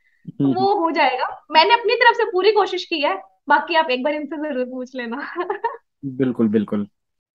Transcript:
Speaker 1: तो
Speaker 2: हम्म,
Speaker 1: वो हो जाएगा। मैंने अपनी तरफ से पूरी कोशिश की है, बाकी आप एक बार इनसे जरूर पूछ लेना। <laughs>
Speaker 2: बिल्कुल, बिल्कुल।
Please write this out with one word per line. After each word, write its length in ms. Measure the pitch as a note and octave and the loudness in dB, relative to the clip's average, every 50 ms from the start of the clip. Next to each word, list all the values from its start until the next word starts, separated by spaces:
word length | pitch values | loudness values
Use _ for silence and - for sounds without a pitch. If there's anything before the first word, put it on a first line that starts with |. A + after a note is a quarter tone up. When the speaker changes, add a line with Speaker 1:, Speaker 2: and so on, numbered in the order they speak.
| _ _ _ _ _ - | _ _ _ _ _ -12
Speaker 1:
तो 160 | - - - | -4 0 0
Speaker 2:
हम्म, 80 | C#4 C4+ | 0 2
Speaker 1:
वो 260 | F#4 F#4+ G4 G#4 G4+ | 2 2 2 2 2
हो 120 | E4 D#4+ | 0 0
जाएगा। 540 | C#4+ D#4+ D4 B3+ B3 B3+ - - - - - - | 2 2 2 2 0 -2 -4 -6 -8 -12 -10 0
मैंने 220 | D4+ D#4 E4 G4+ A#4 | 4 4 6 6 4
अपनी 220 | A#4+ A#4 G4+ A#4+ | 2 2 0 2
तरफ 200 | A#4 B4 A#4+ G#4+ | 4 4 4 4
से 100 | A#4 A4 | 2 0
पूरी 260 | A#4 F4+ F#4 F#4 G#4+ | -2 0 2 2 4
कोशिश 340 | G#4+ G#4+ F#4+ F#4 F#4 F4+ - | 4 4 2 0 -2 -6 -6
की 140 | - F4 D4+ | -4 -4 -2
है, 220 | C#4 D#4+ F#4+ F#4+ - - _ _ _ | 0 -2 -2 -4 -8 -14 _ _ _
बाकी 280 | C#4 C#4+ D4 D4 - E4+ | 2 2 2 2 2 2
आप 140 | D#4+ D#4+ - | 2 2 2
एक 140 | B3+ B3+ C4 | 0 -2 -2
बार 100 | D4 D4+ | -2 -2
इनसे 240 | D4+ D4 - D#4+ | -4 -6 -8 -8
जरूर 280 | D4 D4+ D4+ C4+ B3+ B3+ | -8 -6 -6 -4 -4 -6
पूछ 300 | B3 B3+ B3+ B3+ B3 - | -6 -8 -10 -12 -10 -10
लेना। 380 | B3+ A#3+ A#3 A#3 C#4 D4 - - | -10 -8 -8 -8 -8 -8 -8 -8
<laughs> 420 | E4+ E4+ F4+ G4+ G#4 - A#4 A#4+ - _ _ _ _ - | -8 -6 -6 -6 -6 -6 -6 -6 -10 _ _ _ _ -12
Speaker 2:
बिल्कुल, 420 | C#3 B2+ B2+ C3+ B2+ A#2 - A#2 | -8 -4 -2 -2 -2 0 0 0
बिल्कुल। 400 | A2 G#2 A2 G2+ - A2 G#2 G2+ - _ _ _ _ _ _ _ _ | 2 2 0 0 -2 -4 -6 -6 -8 _ _ _ _ _ _ _ _